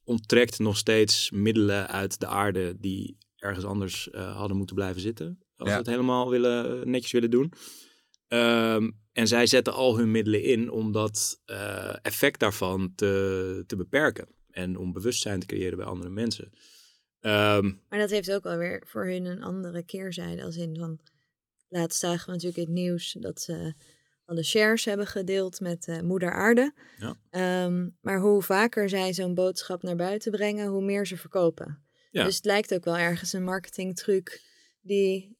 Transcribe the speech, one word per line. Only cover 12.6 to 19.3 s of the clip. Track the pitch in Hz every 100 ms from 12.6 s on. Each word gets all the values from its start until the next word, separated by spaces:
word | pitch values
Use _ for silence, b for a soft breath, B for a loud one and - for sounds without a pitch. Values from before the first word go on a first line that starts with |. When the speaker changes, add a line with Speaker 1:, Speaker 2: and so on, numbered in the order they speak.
| 92 95 95 -
Speaker 1:
te, | 101 98 98 95 92 92 92
te | 104
beperken. | 90 135 151 101 - _ _
En | - 92 92
om | 92
bewustzijn | 90 107 120 - 98
te | 90
creëren | 101 92 90
bij | 101
andere | 92 87
mensen. | 98 117 - - b b b b b b _
Ehm, | 107 104 104 104 101 196 _
Speaker 3:
Maar | 202
dat | 208
heeft | 208 180
ook | 196
wel | 185 170
weer | 175 190 -
voor | 214 190
hun | 180
een | 180